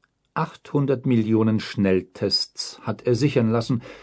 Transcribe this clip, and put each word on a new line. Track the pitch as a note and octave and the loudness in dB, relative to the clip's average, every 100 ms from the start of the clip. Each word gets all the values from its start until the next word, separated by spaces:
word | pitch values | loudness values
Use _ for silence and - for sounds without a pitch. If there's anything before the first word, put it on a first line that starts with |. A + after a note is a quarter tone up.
| _ _ _ | _ _ _
Achthundert | - D#3+ - - D3 C#3 B2+ C3+ | -6 -6 -8 -4 -2 0 0 2
Millionen | A#2 G#2+ A2 A2 G#2+ | 2 2 2 2 0
Schnelltests | - - G2 F#2 - - G2+ - - - - - | -2 0 2 2 -2 -4 -2 -2 -4 -10 -14 -10
hat | - G2+ - | -8 -4 0
er | |
sichern | A#2 C#3+ C3 A2 | 2 2 2 2
lassen. | A#2 A2+ A#2 - - | 0 0 -4 -4 -20